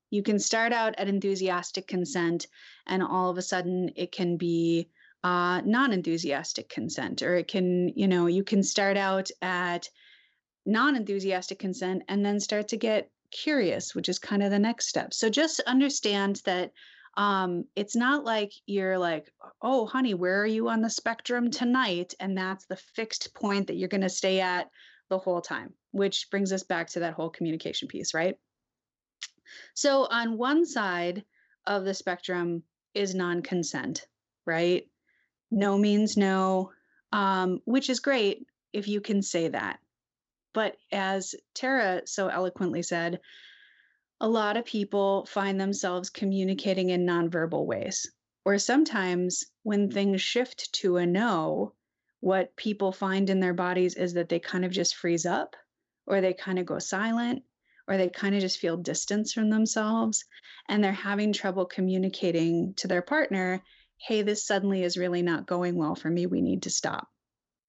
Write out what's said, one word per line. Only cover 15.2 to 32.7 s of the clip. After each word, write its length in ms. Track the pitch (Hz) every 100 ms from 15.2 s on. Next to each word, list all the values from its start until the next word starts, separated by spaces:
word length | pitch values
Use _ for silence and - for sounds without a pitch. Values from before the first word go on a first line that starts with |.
| 226
just 320 | 214 311 311
understand 760 | 262 254 277 285 214 202 196 196
that, 280 | - 180 175 - - - - -
um, 480 | 202 196 185 175 -
it's 220 | - 208 240
not 280 | 247 285
like 280 | 226 220 208 - -
you're 320 | 196 190 185
like, 340 | 175 160 147 _ - -
"Oh, 260 | 233 262 220
honey, 280 | 262 254
where 260 | 185 180 196
are 40 | 208
you 220 | 220 226
on 120 | 226
the 80 | 220
spectrum 600 | - - 226 - 240 240
tonight?" 640 | - 240 254 240 175 180 -
And 160 | 190 190
that's 280 | 185 190 -
the 100 | 190
fixed 580 | - - 220 - -
point 320 | - 208 202 196
that 80 | 185
you're 120 | 185
gonna 200 | 202 190
stay 320 | 185 190 190
at 300 | 185 180 - _ - - _
the 100 | 190
whole 220 | 190 175
time, 340 | - 135 - - _
which 400 | 196 196 196 -
brings 220 | 196 196
us 100 | 190
back 260 | 190 175 165
to 100 | 175
that 140 | 170
whole 160 | 160 160
communication 580 | - 170 160 - - -
piece, 260 | - -
right? 240 | 160 175 - _ _ _ _ _ _ _ _ - - - - -
So 300 | - 285 269 262
on 300 | 233 233 220
one 300 | 247 302 339
side 580 | 247 202 175 175 180 - _ _ _ -
of 180 | 202 190
the 80 |
spectrum 720 | 190 - 180 - 180 175 170 -